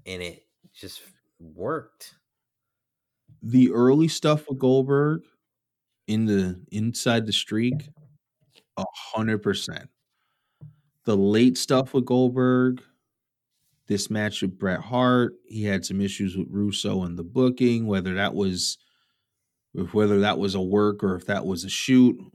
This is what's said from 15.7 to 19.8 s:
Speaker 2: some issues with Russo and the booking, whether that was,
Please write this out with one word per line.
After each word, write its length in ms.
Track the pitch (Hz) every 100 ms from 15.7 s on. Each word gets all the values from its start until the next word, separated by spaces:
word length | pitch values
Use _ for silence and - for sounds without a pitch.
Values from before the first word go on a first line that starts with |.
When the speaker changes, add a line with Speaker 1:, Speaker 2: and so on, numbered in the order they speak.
| 98 85
Speaker 2:
some 160 | 95
issues 340 | 98 - 98 95
with 120 | -
Russo 540 | 101 101 98 104 98
and 160 | 90 87
the 40 |
booking, 640 | 87 127 127 123 123 117 113
whether 300 | 98 92 92
that 180 | 101
was, 460 | 92 95 90 - - _ _ _ _ _ _ _ _ _ -